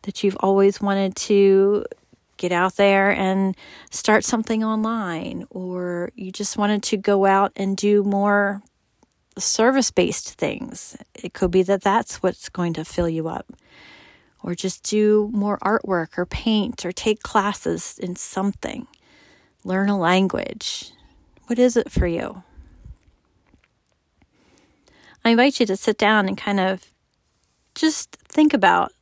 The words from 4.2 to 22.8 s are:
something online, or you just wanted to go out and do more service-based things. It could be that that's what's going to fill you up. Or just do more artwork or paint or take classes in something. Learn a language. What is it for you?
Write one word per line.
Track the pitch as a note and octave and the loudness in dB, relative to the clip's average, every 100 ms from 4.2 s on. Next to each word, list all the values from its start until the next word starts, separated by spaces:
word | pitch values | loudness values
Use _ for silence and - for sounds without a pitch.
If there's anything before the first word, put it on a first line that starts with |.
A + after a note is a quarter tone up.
something | - A3+ A3 A3 | 2 -2 -2 -2
online, | A3 A3 A3 A3+ F#3+ D#3+ - F3+ - | -2 -2 -2 -4 -4 -6 -8 -10 -12
or | - F#3 F3+ F3+ F3 F3 | -12 -10 -8 -6 -6 -8
you | - F#3 | -10 -14
just | F#3+ G3+ - | -8 -8 -2
wanted | G#3 G#3 | 0 0
to | - G#3 | -2 -2
go | G3+ G3+ G3 | 2 2 4
out | F#3+ G3 - | 4 2 -2
and | G3 G3 | -4 0
do | G#3 G#3 | 2 2
more | G3+ G3 G3+ G3+ G3+ G3+ - _ _ _ _ _ _ - | 2 0 2 2 0 -4 -12 _ _ _ _ _ _ -8
service-based | - - A3+ C4+ - - F3 - - - | -4 2 2 4 0 0 0 -2 -8 -6
things. | D#3 - - - - - - - | -6 -6 -12 -14 -14 -16 -20 -14
It | F3 | -14
could | - F3+ | -2 0
be | F3+ | 2
that | F3+ G3 | 2 0
that's | G3+ G#3+ A#3 - | 2 0 -2 -4
what's | F#3+ - - | -4 -4 -10
going | - F3 | -4 -4
to | D#3+ D#3+ | -4 -6
fill | - E3+ | -2 -2
you | D#3+ D#3+ | -2 -6
up. | - - - _ - - - - _ _ _ | -8 -12 -20 _ -20 -20 -20 -20 _ _ _
Or | - | -10
just | F3 F#3+ - | -6 -6 -6
do | - G#3+ G#3+ G#3+ G#3 | -2 2 4 4 2
more | G#3 G3+ G3+ | -2 -2 -2
artwork | F#3+ A3 - F3+ D#3+ - | 0 -2 0 -2 -2 -6
or | F3+ | -6
paint | - - G#3+ G3+ - F3 | -4 0 0 -2 -6 -10
or | |
take | F3+ - G#3+ | -4 -2 -2
classes | - A3 G3 G3+ E3 E3+ - - | 0 0 0 -4 -4 -6 -8 -10
in | F3+ F3+ | -10 -8
something. | - - G3 G3 - - B3+ _ _ _ _ _ _ _ | -6 -4 -4 -4 -10 -12 -16 _ _ _ _ _ _ _
Learn | - F#3 G3 | -6 -2 0
a | G3+ | 0
language. | E3 F#3 F#3+ - - - - - - _ _ _ _ _ _ | 2 2 2 -2 -6 -8 -8 -10 -12 _ _ _ _ _ _
What | A#3+ | 2
is | B3 A#3 | 4 4
it | - | 0
for | - F3 | 0 0
you? | E3+ - F#3 _ - - - | -2 -6 -10 _ -20 -20 -20